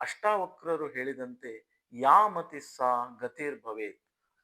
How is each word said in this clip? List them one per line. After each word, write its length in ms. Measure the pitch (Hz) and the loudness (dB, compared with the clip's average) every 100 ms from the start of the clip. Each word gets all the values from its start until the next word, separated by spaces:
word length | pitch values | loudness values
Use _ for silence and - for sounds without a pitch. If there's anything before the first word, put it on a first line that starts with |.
ಅಷ್ಟಾವಕ್ರರು 880 | - - 208 208 180 - 160 160 147 | -8 -2 2 2 -2 -6 -4 -4 -4
ಹೇಳಿದಂತೆ 640 | 131 131 131 123 123 127 110 - _ _ | -6 -6 -6 -10 -12 -14 -16 -18 _ _
"ಯಾ 360 | 120 135 180 208 | 0 6 8 6
ಮತಿ 320 | 175 165 147 | 0 -8 -12
ಸಾ 580 | - - 127 123 123 120 | -12 -2 0 0 -2 -8
ಗತಿರ್ಭವೇತ್", 800 | 123 - 147 131 113 110 104 - _ _ _ _ | -10 -6 -8 -8 -8 -8 -8 -10 _ _ _ _